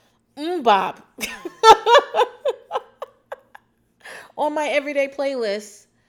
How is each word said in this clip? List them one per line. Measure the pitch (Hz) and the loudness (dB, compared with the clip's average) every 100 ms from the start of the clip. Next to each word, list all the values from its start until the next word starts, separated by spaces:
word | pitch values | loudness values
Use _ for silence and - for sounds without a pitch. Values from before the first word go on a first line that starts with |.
| _ _ _ 277 | _ _ _ -12
MMMBop | 320 359 233 196 185 - - - | -8 -2 2 2 0 -10 -18 -14
<laughs> | - - 349 - 453 440 440 554 - - 480 - 554 - - 523 - - - _ - - _ - _ _ _ _ - - - - | -14 -12 -16 4 6 6 6 4 4 -2 -2 -4 -8 -8 -10 -12 -12 -20 -20 _ -20 -20 _ -20 _ _ _ _ -20 -20 -14 -6
on | 302 | -4
my | 302 294 | -4 -2
everyday | 294 285 285 277 | -4 -2 -2 -4
playlist | 277 277 262 214 208 208 - _ _ | -4 -6 -4 -4 -6 -8 -20 _ _